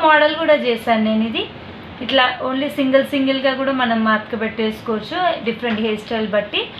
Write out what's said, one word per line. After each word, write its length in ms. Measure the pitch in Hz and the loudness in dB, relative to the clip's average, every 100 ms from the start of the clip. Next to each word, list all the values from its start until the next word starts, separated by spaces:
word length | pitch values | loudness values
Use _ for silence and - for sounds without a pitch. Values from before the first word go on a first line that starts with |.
మోడల్ 300 | 320 302 302 311 | 4 6 4 2
కూడా 160 | 320 294 | 4 4
చేశాను 380 | 240 226 240 220 214 | 4 -2 2 2 2
నేను. 140 | 220 226 | 2 0
ఇది 120 | 262 427 - - - - - | -2 -6 -10 -16 -16 -16 -10
ఇట్లా 200 | 240 269 254 - 262 | -2 2 2 0 -4
only 200 | 262 285 - | -2 -2 0
సింగిల్ 260 | 269 269 269 | 2 4 2
సింగిల్గా 400 | 285 269 269 269 262 | 0 0 2 0 0
కూడా 120 | 269 262 | 0 0
మనం 180 | 240 226 220 | 0 2 2
అతకబెట్టేసుకోవచ్చు, 1000 | 214 - 233 220 214 220 220 - 220 208 330 359 - 226 | 0 -2 -4 -4 -2 -4 -4 -4 -4 -4 -2 0 0 -2
డిఫరెంట్ 360 | 226 240 214 | -4 -2 -2
హెయిర్ 160 | 220 214 | -2 -2
స్టైల్ 240 | - 226 214 208 | -4 -4 0 -2
బట్టి. 260 | 202 359 453 - | -2 -4 -6 -10